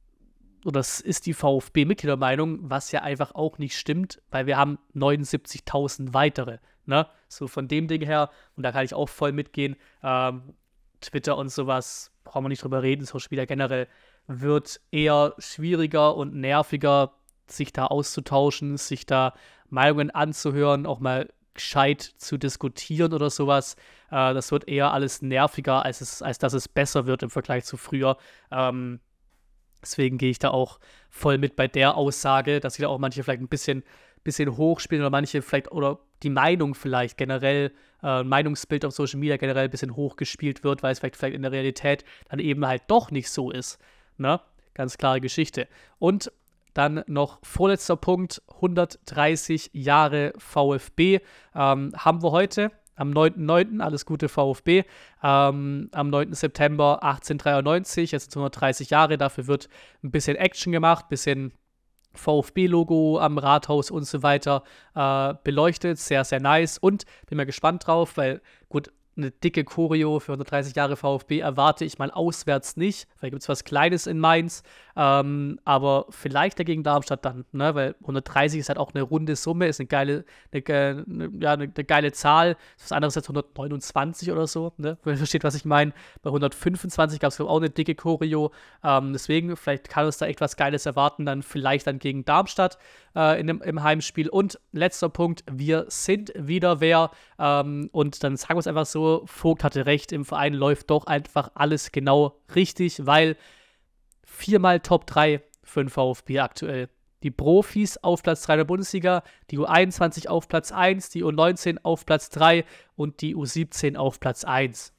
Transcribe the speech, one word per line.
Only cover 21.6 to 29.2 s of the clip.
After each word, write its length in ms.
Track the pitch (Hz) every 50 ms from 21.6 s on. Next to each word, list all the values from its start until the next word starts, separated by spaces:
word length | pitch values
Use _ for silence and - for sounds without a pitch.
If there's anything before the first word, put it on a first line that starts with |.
| - - - 143 139 139 147 -
zu 360 | - - _ - - - - 139
diskutieren 760 | 135 139 - - - 135 - - - - 160 151 170 170 160
oder 160 | 151 147 147
sowas. 460 | - - 147 139 143 139 135 - - _ _ _ _ _ _ -
Äh, 240 | - 135 131 131 131
das 180 | 131 123 -
wird 160 | 151 143 - -
eher 240 | 147 139 139 143
alles 300 | 151 139 139 135 - -
nerviger, 640 | - 131 131 131 143 151 - - 135 - 135 131 -
als 160 | 139 123 -
es, 200 | 131 - - -
als 180 | - 151 127 -
dass 140 | - 131 120
es 140 | 131 - -
besser 380 | - - 139 135 - 147 123
wird 180 | 127 127 123 -
im 60 | 117
Vergleich 340 | - 143 - - 135 123 -
zu 140 | - - 123
früher. 400 | - - - 135 135 131 131 - - - - _ _ -
Ähm, 480 | - 131 131 127 123 127 123 123 123 123 _ _ _ _